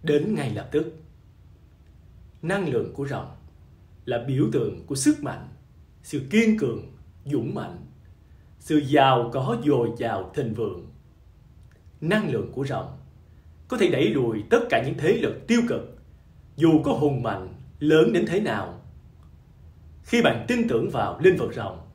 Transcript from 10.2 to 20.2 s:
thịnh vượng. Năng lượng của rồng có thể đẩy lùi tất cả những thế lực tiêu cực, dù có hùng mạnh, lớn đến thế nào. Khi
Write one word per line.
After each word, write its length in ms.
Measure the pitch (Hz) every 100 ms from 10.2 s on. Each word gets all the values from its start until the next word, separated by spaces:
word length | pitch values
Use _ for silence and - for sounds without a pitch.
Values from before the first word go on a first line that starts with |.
| 92 -
thịnh 180 | 123
vượng. 340 | 107 107 87 85 - - _ - - - - - - - -
Năng 300 | 156 214 175
lượng 200 | 117 -
của 140 | - 135
rồng 320 | 123 - - - - - - - - -
có 100 | 254
thể 120 | 185
đẩy 200 | 131 180
lùi 340 | 147 117 110 101
tất 100 | 233 -
cả 140 | - 131
những 120 | -
thế 160 | 160 233
lực 260 | 127 - -
tiêu 140 | 233 233
cực, 280 | 107 - - - - - - - -
dù 260 | 160 151
có 100 | 139
hùng 300 | 131 143 127
mạnh, 300 | 113 98 92 - - -
lớn 340 | 147 156 -
đến 120 | - -
thế 140 | 180
nào. 400 | 139 107 90 90 - - - - - - - - - - - -
Khi 180 | - 240